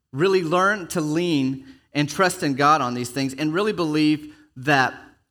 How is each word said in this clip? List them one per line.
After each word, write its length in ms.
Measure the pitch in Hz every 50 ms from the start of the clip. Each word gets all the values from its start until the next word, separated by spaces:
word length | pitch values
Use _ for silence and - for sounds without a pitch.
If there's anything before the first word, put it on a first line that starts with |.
| _ _ -
really 280 | 135 165 196 190 190
learn 460 | 175 151 165 180 185 196 214 208 175 -
to 140 | - 143
lean 640 | 156 151 151 165 175 175 160 143 135 131 135 131 - - - - _ _
and 160 | - 139 151 147
trust 340 | - - 190 180 180 -
in 120 | 170 147 135
God 260 | 123 143 147 156 151
on 140 | 131 123 120
these 160 | 123 123 120
things 240 | - 139 135 135 135
and 200 | 135 156 151 156
really 200 | 180 208 220 202
believe 600 | 170 170 156 151 156 151 151 151 151 - - - - _ _ _
that 380 | 127 123 147 147 135 127 - - - - - _ _ _ _